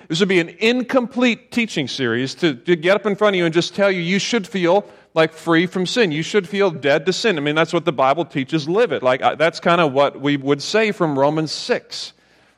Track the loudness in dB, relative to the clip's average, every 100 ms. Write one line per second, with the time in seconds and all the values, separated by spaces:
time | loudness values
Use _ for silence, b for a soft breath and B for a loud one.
0 | -8 -2 2 2 0 0 0 0 0 0
1 | 0 0 0 0 _ -4 -4 -4 -6 -2
2 | -2 0 -4 -2 -2 0 0 0 2 2
3 | 0 0 2 2 0 0 -2 0 0 0
4 | -2 -2 0 -2 -2 -2 2 2 0 B
5 | B 0 0 0 0 2 2 -2 -2 0
6 | 0 0 -2 -2 -2 0 0 0 2 2
7 | 0 0 0 0 0 0 0 0 -2 0
8 | 2 0 -2 -6 -4 -4 -2 0 0 0
9 | 0 2 0 0 0 0 2 2 2 2
10 | 0 0 -2 -2 0 -2 0 0 0 0
11 | -2 2 2 0 -4 -6 -4 -4 -6 -14
12 | -14 b b b b